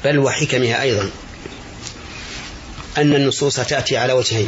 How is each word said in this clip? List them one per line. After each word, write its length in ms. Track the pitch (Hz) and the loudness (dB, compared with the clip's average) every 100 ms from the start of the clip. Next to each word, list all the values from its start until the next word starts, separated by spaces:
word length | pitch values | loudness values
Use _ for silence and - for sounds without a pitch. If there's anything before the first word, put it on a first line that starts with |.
| 139 | 4
بل 140 | 147 | 4
وحكمها 640 | 135 - 147 127 120 120 | 2 2 0 2 2 2
أيضًا، 280 | 135 104 98 - - - - - - - - - - - - - - - - - - - | 2 0 -2 -6 -16 -14 -14 -14 -16 -14 -14 -14 -14 -14 -12 -12 -12 -14 -14 -14 -6 2
أن 160 | 147 139 | 4 6
النصوص 400 | 135 - 143 131 | 4 2 0 0
تأتي 420 | 120 143 117 135 | 0 -2 0 0
على 160 | 127 | 4
وجهين 340 | 127 117 113 | 4 2 0